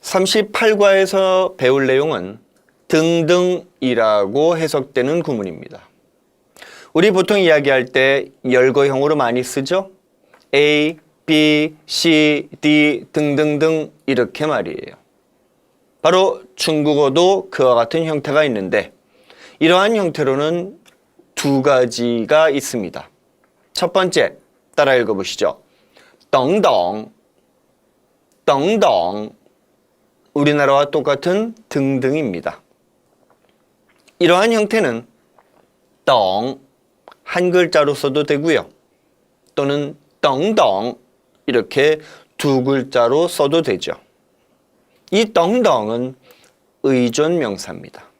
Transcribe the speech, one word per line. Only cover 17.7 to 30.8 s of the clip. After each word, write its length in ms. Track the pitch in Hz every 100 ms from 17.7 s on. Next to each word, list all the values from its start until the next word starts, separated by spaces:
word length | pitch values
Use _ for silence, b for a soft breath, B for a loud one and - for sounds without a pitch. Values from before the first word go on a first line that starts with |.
| 120
같은 300 | 117 165 160
형태가 400 | 151 151 143 151
있는데 480 | 110 95 104 - _ _ b b b b b
이러한 360 | 160 180 202 226
형태로는 840 | 180 151 135 135 151 170 185 - _ _ _ _ _ -
두 260 | 143 139
가지가 880 | 131 131 123 117 120 117 110 151 160
있습니다. 600 | 139 - 123 90 - - _ _ _ _ _ _
첫 200 | - 180
번째, 440 | 190 185 165 113 - _ _ _ -
따라 200 | 143 131
읽어보시죠. 680 | 110 101 95 - 92 - b b b b b b _
덩덩, 800 | 135 127 202 185 110 87 104 110 _ _ _ _ _ _ _ _ _ _ _ _ _ -
덩덩. 880 | 139 156 220 175 101 85 104 107 - _ _ _ _ _ _ _ _ _
우리나라와 540 | 147 143 147 139 139